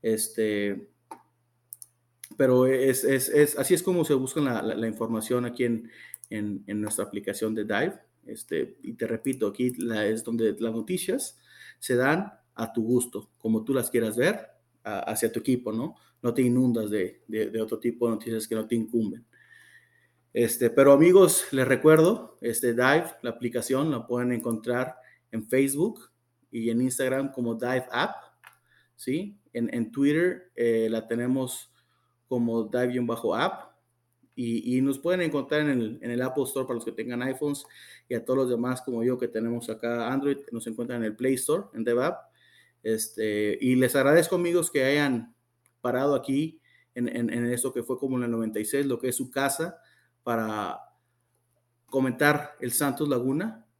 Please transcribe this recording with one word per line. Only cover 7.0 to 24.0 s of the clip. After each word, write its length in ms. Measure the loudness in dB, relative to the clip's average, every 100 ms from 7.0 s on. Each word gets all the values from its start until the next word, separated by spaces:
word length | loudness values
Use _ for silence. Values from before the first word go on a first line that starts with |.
aplicación 500 | -6 -6 -6 -4 -2
de 100 | -2
Dive. 360 | -2 0 -2 -4 _ _ -18
Este, 520 | -16 -6 -4 -4 -8
y 120 | -14
te 120 | -6 -4
repito, 400 | -4 -4 -2 -4
aquí 280 | -2 -2 -2
la, 300 | -4 -2 -2
es 180 | -2
donde 320 | -4 -2 -2 0
las 140 | -4
noticias 640 | -4 -4 -6 -2 -4 -4 -12 _ -20 -20 -16
se 160 | -2
dan 380 | 2 2 0 -2 -12 _
a 180 | -10 -6
tu 100 | -2
gusto, 480 | 2 2 0 -10 -12 _
como 240 | -2 0
tú 120 | 2
las 160 | -2 2
quieras 260 | 0 0 2
ver, 320 | 2 0 -8 _ _ _
a, 180 | -8 -6
hacia 300 | -4 -2 -2
tu 100 | -2
equipo, 320 | 0 0 0
¿no? 240 | -4 -6 -10 _ _
No 100 | -2
te 80 | 2
inundas 480 | 2 4 4 2 0
de, 340 | -2 -2 -6 -8
de, 220 | -4 -2
de 100 | -2
otro 180 | -4 -2
tipo 280 | -2 0 0
de 80 |
noticias 340 | 0 -4 -6 -2
que 60 |
no 120 | -4 0
te 80 |
incumben. 520 | -2 0 0 -2 -6 _ _ _ -20 -20 -20 _ _ _ _ _
Este, 380 | 0 0 2 2
pero 220 | 6 8
amigos, 520 | 10 10 10 8 6 0
les 160 | 0 2
recuerdo, 680 | 4 8 8 6 2 -6 -8
este, 320 | -6 0 0
Dive, 400 | 4 4 4 2 -8
la 100 | -10
aplicación, 600 | -6 -4 -4 -2 0 0
la 160 | -2